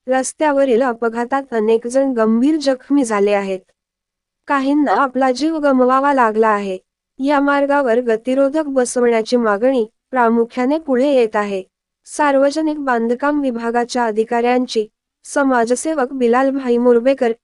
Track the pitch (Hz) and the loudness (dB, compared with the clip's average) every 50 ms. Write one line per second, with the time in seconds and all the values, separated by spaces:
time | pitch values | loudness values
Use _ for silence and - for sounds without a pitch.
0 | - 254 254 262 262 - - - 311 302 285 277 277 269 233 220 269 254 226 233 | -4 -2 -2 -2 -2 -4 -4 -2 -2 0 2 2 2 2 2 2 2 0 -2 -2
1 | 233 226 226 233 240 247 269 277 269 269 233 226 214 220 226 226 233 240 240 269 | -4 -4 -2 -4 -4 -2 -4 -4 -4 -4 -4 -2 0 2 2 0 0 -2 -2 0
2 | 277 269 254 226 220 220 226 233 254 294 320 311 277 277 262 254 - - 277 285 | 0 0 0 0 0 2 2 2 2 2 0 0 0 -2 -2 -2 -2 0 0 0
3 | 262 220 220 202 196 208 208 202 196 196 190 185 - _ _ _ _ _ _ _ | 0 0 0 0 0 2 0 0 -2 -4 -6 -8 -10 _ _ _ _ _ _ _
4 | _ _ _ _ _ _ _ _ _ - 294 269 262 277 294 302 285 233 185 240 | _ _ _ _ _ _ _ _ _ -4 -2 0 0 0 0 2 2 2 2 0
5 | 277 262 254 254 269 262 254 247 285 320 330 311 294 285 269 254 254 247 262 269 | 0 0 0 0 0 0 0 0 -2 -4 -2 0 0 2 2 2 2 2 2 2
6 | 277 285 285 269 240 220 208 220 226 220 208 202 202 196 185 190 _ _ _ _ | 2 2 2 2 2 2 2 2 2 2 2 0 -2 -6 -8 -10 _ _ _ _
7 | _ _ _ - 262 277 294 277 277 285 285 285 285 277 285 285 277 240 220 247 | _ _ _ -6 -2 0 0 2 2 2 0 0 0 0 0 0 2 0 0 0
8 | 254 233 220 220 226 254 262 269 277 269 277 311 311 285 269 262 247 240 - 254 | 0 0 -2 -2 -2 -2 0 2 0 0 0 -2 -4 -2 -2 -2 -2 -2 0 0
9 | 247 240 233 220 220 - 247 247 233 220 202 196 233 262 269 247 214 220 _ _ | 2 2 2 0 0 0 0 0 2 2 0 2 0 0 2 0 -2 -4 _ _
10 | _ _ - 254 240 226 233 233 233 233 - 254 247 254 294 320 320 294 262 240 | _ _ -2 0 2 2 2 2 0 -2 -2 -4 -2 0 -2 -2 -2 -2 0 0
11 | 262 294 285 254 233 220 - 214 208 202 196 190 190 _ _ _ _ _ _ _ | 2 2 2 2 2 0 0 -2 -4 -4 -6 -8 -8 _ _ _ _ _ _ _
12 | _ - - - 302 285 277 269 277 285 285 311 320 311 302 302 277 269 247 233 | _ -10 -4 -2 0 2 2 2 2 2 0 -2 -2 -2 -4 -4 -4 -2 -2 -2
13 | 226 233 247 247 285 285 294 294 277 262 233 233 233 233 233 240 240 233 - 247 | 0 -2 -2 -2 -2 -2 -2 0 -2 -2 -4 -4 -4 -4 -2 -2 -2 -2 -2 -4
14 | 240 226 208 220 220 226 240 233 233 247 247 254 254 240 - 226 214 220 _ _ | -2 -2 -2 -2 -2 -2 -2 0 0 2 0 0 -2 -2 -4 -4 -4 -6 _ _
15 | _ _ _ _ - - - 302 277 269 262 240 226 233 247 247 - 311 320 302 | _ _ _ _ -12 -6 -2 0 0 2 2 2 2 0 -2 -2 -2 -4 -2 -2
16 | 247 254 285 262 247 226 233 254 269 269 262 277 269 247 240 240 240 247 240 233 | -4 -4 -2 -2 0 2 2 2 2 0 -2 -2 -2 0 0 2 4 4 2 4
17 | 233 262 277 262 262 233 226 - | 2 0 0 0 0 -2 -4 -6